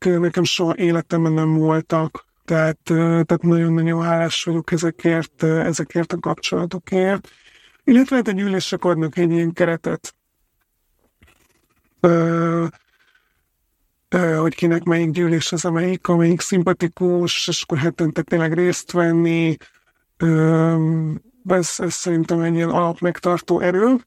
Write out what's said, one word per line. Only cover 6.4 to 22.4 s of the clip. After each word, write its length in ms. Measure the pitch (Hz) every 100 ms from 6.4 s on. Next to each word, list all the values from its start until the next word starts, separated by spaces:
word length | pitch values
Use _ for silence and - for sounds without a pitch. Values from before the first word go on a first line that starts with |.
| - 185 175 180 - 185 190 196 - _ _ _ _ _
Illetve 320 | - 240 262 262
hát 120 | 214
a 40 |
gyűlések 520 | 190 202 190 - 190
adnak 340 | 180 160 160 175
egy 140 | 175
ilyen 220 | 170 170
keretet. 640 | 170 170 165 165 160 - - _ _ _ _ _ _ _ _ _ _ _ _ _ _ _ _ _ -
Ö, 680 | 175 170 165 165 165 170 170 - _ _ _ _ _ _ _ _ _ _ _ _ -
ö, 260 | 180 170 156
hogy 200 | 160 -
kinek 280 | 175 165
melyik 260 | 170 165 170
gyűlés 400 | 156 170 165 -
az, 140 | 170 180
amelyik, 420 | 165 180 185 -
amelyik 340 | 170 170 175
szimpatikus, 1080 | - 190 175 175 170 - 180 175 170 - -
és 140 | 170
akkor 140 | - 147
hetente 440 | 165 - 160 170
tényleg 320 | 156 170 160
részt 380 | 160 180 175 -
venni. 640 | 175 170 165 170 165 165 151 - _ _ _ _ -
Ö, 580 | 165 160 160 160 165 165 160 160 156 156 _ _ 185
ez, 280 | 185 170 -
ez 160 | 175
szerintem 460 | - 185 165 160 170